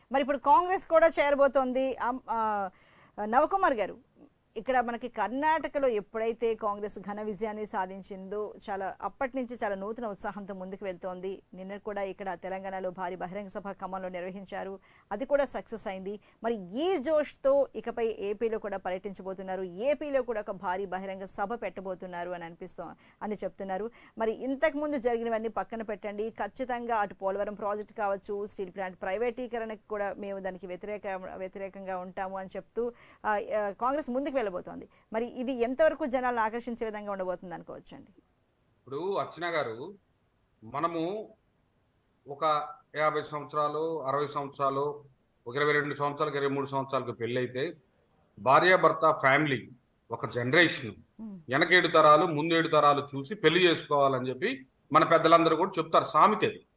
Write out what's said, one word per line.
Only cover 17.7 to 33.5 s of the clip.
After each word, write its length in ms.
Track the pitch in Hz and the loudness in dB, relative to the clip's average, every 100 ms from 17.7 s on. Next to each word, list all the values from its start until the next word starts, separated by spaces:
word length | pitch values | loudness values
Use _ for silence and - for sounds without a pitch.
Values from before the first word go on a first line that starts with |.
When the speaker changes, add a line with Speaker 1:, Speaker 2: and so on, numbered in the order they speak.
| 214 | -2
Speaker 1:
ఇకపై 400 | 233 226 226 - | -8 -2 -2 -2
ఏపీలో 400 | 196 208 226 214 | -4 -2 -2 -2
కూడా 180 | 214 196 | -6 -6
పర్యటించబోతున్నారు, 840 | 190 185 202 190 185 190 190 185 | -4 -6 -6 -10 -10 -8 -6 -6
ఏపీలో 600 | 190 175 262 285 302 269 | -6 -4 -2 -2 0 -2
కూడా 180 | 247 220 | 0 -4
ఒక 100 | 214 | -6
భారీ 360 | 190 196 185 196 | -6 -4 -4 -4
బహిరంగ 380 | 180 190 190 | -6 -6 -8
సభ 300 | 190 - 196 | -8 -6 -4
పెట్టబోతున్నారు 760 | 240 202 190 190 180 185 175 175 | -4 -6 -8 -8 -8 -8 -8 -6
అని 140 | 175 | -8
అనిపిస్తూ-, 500 | 165 170 185 - 165 160 _ - | -10 -14 -16 -14 -14 -16 _ -12
అని 120 | 208 202 | -8 -6
చెప్తున్నారు. 460 | 190 - 196 190 220 - - - | -6 -8 -6 -6 -6 -12 -14 -4
మరి 140 | 226 | -2
ఇంతకుముందు 680 | - 247 269 320 285 302 285 | -2 -4 0 0 0 -2 0
జరిగినవన్నీ 500 | 240 233 233 220 226 | 0 0 -2 -2 -4
పక్కన 340 | 208 190 226 | -6 -6 -8
పెట్టండి, 480 | 214 202 214 208 220 | -8 -8 -8 -6 -6
ఖచ్చితంగా 680 | 208 240 - 254 240 240 226 | -6 -8 -6 -6 -4 -2 0
అటు 180 | 202 | -2
పోలవరం 400 | 190 190 196 202 | -2 -4 -2 -4
ప్రాజెక్ట్ 440 | 202 202 208 202 - | -4 -4 -4 -6 -4
కావచ్చు, 480 | 202 196 - 202 202 | -2 -2 -4 -6 -6
స్టీల్ 240 | - 190 | -8 -10
ప్లాంట్ 320 | 196 185 175 | -6 -8 -6
ప్రైవేటీకరణకు 840 | 196 196 240 226 247 240 220 214 - | -4 -2 -2 -4 -6 -6 -6 -10 -8
కూడా 260 | 208 202 - | -4 -4 -4
మేము 200 | 202 196 | -8 -6
దానికి 280 | 190 185 180 | -6 -8 -10
వ్యతిరేక-, 720 | 214 208 208 202 190 185 165 | -10 -8 -8 -6 -8 -8 -10
వ్యతిరేకంగా 600 | 185 196 196 196 190 185 | -10 -8 -12 -10 -8 -8
ఉంటాము 400 | 185 180 190 190 | -8 -8 -8 -8
అని 100 | 190 196 | -10 -12
చెప్తూ, 360 | 180 - 240 233 - - 214 | -10 -6 -6 -6 -18 -6 -2
ఆ, 40 | |
ఆ, 440 | 208 - | 0 0